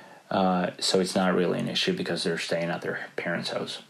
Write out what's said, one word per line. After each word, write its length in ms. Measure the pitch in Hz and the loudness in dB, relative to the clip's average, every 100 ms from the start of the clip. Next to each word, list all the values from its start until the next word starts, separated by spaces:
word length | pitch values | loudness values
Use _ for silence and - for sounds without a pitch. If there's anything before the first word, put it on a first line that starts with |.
| - - - | -20 -16 -4
Uh, 400 | 101 92 92 90 - | 2 2 2 0 -2
so 220 | - 95 | 2 2
it's 100 | 90 | 4
not 220 | 98 92 92 | 2 4 4
really 240 | 87 - | 2 0
an 80 | - | -2
issue 240 | - - | 0 0
because 320 | 90 90 85 | 0 -2 -2
they're 140 | 92 82 | -2 -2
staying 300 | - 85 85 | -2 -2 -2
at 100 | 85 | -4
their 160 | - 85 - - | -4 -6 -8 -6
parents' 340 | 90 85 - | -4 -2 -2
house. 320 | - 135 - - | -4 -6 -10 -14